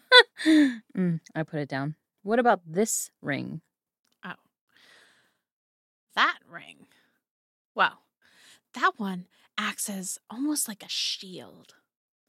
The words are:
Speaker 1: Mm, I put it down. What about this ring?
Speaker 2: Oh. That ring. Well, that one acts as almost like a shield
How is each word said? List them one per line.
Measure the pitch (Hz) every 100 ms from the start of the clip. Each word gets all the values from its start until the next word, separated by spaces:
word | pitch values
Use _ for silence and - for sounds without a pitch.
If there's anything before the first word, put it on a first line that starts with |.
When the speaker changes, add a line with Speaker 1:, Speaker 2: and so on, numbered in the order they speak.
| _ 494 - -
Speaker 1:
Mm, | 311 311 277 233 - 190 180 165 - 160
I |
put | 156 156
it | 139
down. | 135 143 151 _ _
What | 196 240
about | 240 190 170
this | 165 220 - - _
ring? | 147 135 127 160 - _ _ _ _ _
Speaker 2:
Oh. | 185 - _ _ _ _ - - _ _ _ _ _ _ _ _ _ _ _ -
That | 294 - _
ring. | 165 - - - _ _ _ _ _ _ _ _ -
Well, | 185 - _ _ _ _ - - _
that | 240 349 359
one | 196 180 180 _ _ -
acts | 214 - -
as | 196 185 - _
almost | 220 294 294 -
like | 196
a | -
shield | - - - 196 170 104 82 - _ _ _ _ _